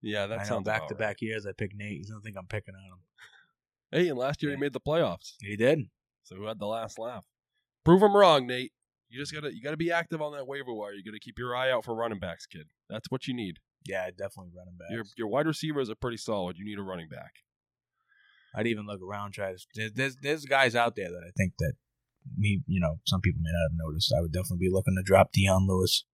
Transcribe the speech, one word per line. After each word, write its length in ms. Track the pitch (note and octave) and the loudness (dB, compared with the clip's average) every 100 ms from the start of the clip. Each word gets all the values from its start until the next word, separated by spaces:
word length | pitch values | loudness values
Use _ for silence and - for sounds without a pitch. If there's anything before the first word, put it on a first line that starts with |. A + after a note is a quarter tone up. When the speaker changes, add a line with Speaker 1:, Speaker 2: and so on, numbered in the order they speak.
Speaker 1:
Yeah, 240 | A2+ G#2 G2 | -4 -4 -4
that 140 | A2 | -4
Speaker 2:
I 20 | |
know, 80 | G#2 | -4
Speaker 1:
sounds 180 | A2 G2+ | -4 -2
about 140 | A2 | -2
Speaker 2:
back-to-back 260 | A2 - G#2+ | -4 -4 -4
Speaker 1:
right. 140 | G2+ | -4
Speaker 2:
years, 240 | A2 A2 G2+ | -6 -6 -8
I 60 | |
picked 240 | F#2+ G#2 G2+ | -6 -8 -6
Nate. 220 | G#2 F#2 | -10 -10
He's 120 | G2 | -12
gonna 140 | A2 | -14
think 120 | G#2 G2 | -14 -14
I'm 120 | D#3+ | -8
picking 260 | G#2+ - | -8 -8
on 80 | F#2+ | -20
him. 180 | F#2+ F#2 _ _ - _ _ _ _ _ _ | -20 -20 _ _ -20 _ _ _ _ _ _
Speaker 1:
Hey, 180 | D#3 F3 | 2 2
and 80 | C3 | 2
last 240 | B2+ D3+ | -2 -2
year 80 | D3 | -4
he 60 | C#3 | -2
Speaker 2:
Yeah. 60 | |
Speaker 1:
made 120 | C#3+ | -2
the 60 | B2+ | -2
playoffs. 540 | - D#3 C#3+ E2+ - - | 0 2 2 -2 -10 -14
Speaker 2:
He 160 | G2 G#2 | -10 2
did. 260 | A#2 D#3 A2 _ _ _ | 4 4 0 _ _ _
Speaker 1:
So 120 | _ F#2+ | _ -12
who 100 | G#2 | -10
had 120 | A2 | -8
the 80 | G#2 | -6
last 320 | A2+ A2 - | -6 -6 -8
laugh? 280 | A2+ C#3+ - _ _ _ _ _ - | -10 -10 -16 _ _ _ _ _ 8
Prove 160 | F3+ | 10
him 140 | G#3 G3+ | 10 10
wrong, 320 | G3 D3+ B2 | 10 8 4
Nate. 260 | B2+ C3 _ _ _ _ | -6 -6 _ _ _ _
You 120 | A#2+ | -12
just 120 | C#3+ | -10
gotta, 220 | D3+ D3+ | -8 -10
you 80 | C3 | -8
gotta 160 | C3 D#3 | -8 -2
be 140 | E3 | 0
active 280 | E3+ E3 D#3+ | 0 -2 -6
on 120 | D3+ | -6
that 140 | D3 C3 | -8 -10
waiver 260 | C#3 B2+ | -8 -8
wire. 200 | A2 G#2 | -8 -8
You 100 | G2+ | -10
gotta 160 | G2 G#2+ | -12 -14
keep 180 | A#2 A2+ | -14 -8
your 180 | B2 B2 | -4 0
eye 140 | C3 | 2
out 160 | B2+ A2 | 2 0
for 80 | |
running 260 | A2+ A#2 G#2 | -2 -2 -2
backs, 280 | F2+ E2 - | -6 -10 -14
kid. 220 | E2+ D#2 _ _ | -18 -20 _ _
That's 220 | A2 - | -12 -6
what 160 | C3+ - | -6 -4
you 80 | B2 | -6
need. 220 | G2+ E2 _ _ - | -6 -8 _ _ -8
Speaker 2:
Yeah, 240 | F#2+ F#2 | -6 -6
definitely 420 | F#2 G2 - F2+ F2+ | -8 -10 -10 -18 -18
running 200 | F2+ F2 | -20 -18
backs. 120 | E2+ | -10
Speaker 1:
Your, 120 | A2 G#2 - | -10 -10 -8
your 120 | A2 | -2
wide 180 | A#2+ D#3 | 0 0
receivers 460 | D#3 D#3+ D3 B2+ | -2 -4 -4 -4
are 40 | A2+ | -4
pretty 220 | B2+ A2+ | -6 -6
solid. 400 | - G#2+ F2+ F2 | -4 -4 -4 -6
You 80 | G#2 | -10
need 140 | G2+ | -8
a 40 | |
running 240 | G2 F#2 E2 | -8 -10 -10
back. 260 | D2+ - - _ _ _ _ _ _ _ _ _ _ _ - | -16 -18 -20 _ _ _ _ _ _ _ _ _ _ _ -4
Speaker 2:
I'd 100 | A2+ | -2
even 220 | A2 G#2 | -2 -6
look 120 | G2+ | -12
around, 340 | F#2 G#2 G2+ | -10 -10 -10
try 180 | G2 G2 | -8 -8
to, 80 | F#2 - G#2+ | -8 -14 -10
there, 140 | A2 | -8
there's, 240 | G#2+ C3+ C3 | -2 -4 -4
there's 220 | C#3 D#3 C#3+ | -4 -4 0
guys 300 | C#3 C3 A#2 | 4 4 4
out 200 | A#2+ A2+ | 2 2
there 140 | F#2 | -8
that 120 | F2 | -8
I 60 | E2+ - | -12 -2
think 160 | F#2+ - | -2 0
that 140 | E2 - _ _ _ _ - - | -4 -4 _ _ _ _ -12 0
we, 280 | G#2 G2 - | 2 2 0
you 140 | F#2+ | 0
know, 160 | E2+ E2 - | 0 -2 -2
some 160 | F#2+ | 2
people 200 | F2+ D#2+ | 2 0
may 80 | D#2+ | 0
not 200 | E2+ D#2+ | 0 0
have 60 | E2 | 0
noticed. 340 | D#2+ D#2 - | -4 -2 0
I 100 | - | 0
would 100 | E2+ | 0
definitely 340 | D#2+ F2+ F2 F#2 | -2 -2 0 2
be 60 | |
looking 240 | F#2+ F#2 F#2+ | 2 2 0
to 60 | |
drop 280 | F#2+ F#2+ F#2+ | 6 8 8
Dion 360 | - G2 F#2+ F#2+ | 6 6 6 6
Lewis. 360 | F#2 F#2 - - | 4 4 2 -2